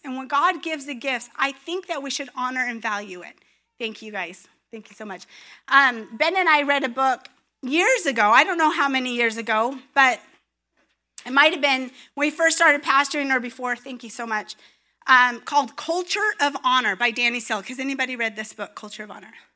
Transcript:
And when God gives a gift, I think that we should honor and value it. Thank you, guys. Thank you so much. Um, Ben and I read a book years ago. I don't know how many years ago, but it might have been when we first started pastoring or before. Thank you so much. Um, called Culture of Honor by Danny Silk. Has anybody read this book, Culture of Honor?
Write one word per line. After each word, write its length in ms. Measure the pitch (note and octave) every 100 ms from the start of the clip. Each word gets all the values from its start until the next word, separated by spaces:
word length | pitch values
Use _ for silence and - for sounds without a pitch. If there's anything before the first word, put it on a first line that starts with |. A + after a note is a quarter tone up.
And 120 | C#4+ B3+
when 100 | C4
God 340 | C#4+ F4 E4+
gives 240 | D#4+ D4+ C4+
a 40 |
gift, 380 | B3 C4+ B3 - -
I 140 | C#4
think 340 | C#4 - F4+ F4+
that 160 | D#4
we 80 | C4+
should 180 | - C4 C4
honor 300 | B3 B3+ B3
and 160 | A3+
value 400 | A3+ G#3 G#3 F3+
it. 140 | - - _ _ _ _
Thank 240 | A3+ G#3+
you, 100 | A3
guys. 340 | G3+ F3 F#3+ - _ _
Thank 200 | A3 -
you 60 | G3+
so 100 | G#3+
much. 180 | F3 - - - - -
Um, 400 | C#4 C4+ A#3 G#3+
Ben 240 | A3+ D#4+ F#4+
and 120 | F4
I 140 | D4
read 220 | C#4+ C#4+
a 60 | B3+
book 380 | B3+ C4+ A#3+ - _ _ _
years 420 | B3+ D#4+ G#4 B4
ago. 260 | D#4+ A#3 G#3
I 140 | A#3+
don't 140 | F4+ E4+
know 120 | D#4
how 180 | F4 C#4
many 260 | C4 B3+
years 240 | A#3+ A#3 A3
ago, 400 | A3+ G#3+ A#3+ C4+ -
but 260 | C#4 C4 A3 - _ _ _ _ _ _ _ _ -
it 80 | A#3+
might 200 | C4+ D#4
have 100 | D#4+
been 280 | C#4 C4 B3+ - -
when 140 | - D4
we 20 |
first 260 | D4+ E4 D#4+
started 260 | E4 C#4+
pastoring 520 | C#4 C4+ C#4+ D4 C#4
or 60 | C4
before. 360 | A#3+ B3 B3 A#3+
Thank 280 | C#4 B3
you 60 | A3+
so 160 | - A#3
much. 300 | G#3+ - - - _ _ _ -
Um, 340 | B3+ B3 A#3
called 340 | - D4 B3+ -
Culture 440 | - F4 F4 G#4 G#4+ G#4
of 160 | C#4+ C#4
Honor 320 | B3+ B3+ A3+
by 160 | F#3 A#3+
Danny 300 | A#3 A#3+ A#3+
Silk. 280 | A3+ G#3 G3
Has 100 | B3+
anybody 360 | C4+ C#4 B3+
read 220 | B3 A3+ G#3
this 160 | G#3+
book, 220 | - G3
Culture 300 | - G#3 -
of 60 | G#3
Honor? 220 | - - - _